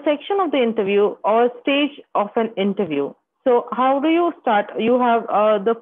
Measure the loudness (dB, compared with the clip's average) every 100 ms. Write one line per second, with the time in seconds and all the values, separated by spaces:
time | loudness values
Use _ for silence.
0 | 0 -2 -2 -2 0 0 0 0 0 2
1 | 2 0 0 2 2 0 -2 0 -2 -6
2 | -8 -4 -2 -2 -4 -2 -2 -2 -2 -2
3 | -4 -8 _ _ 0 0 0 -2 0 0
4 | 2 2 0 -2 -2 0 -2 -2 0 2
5 | 2 0 0 0 2 2 0 -2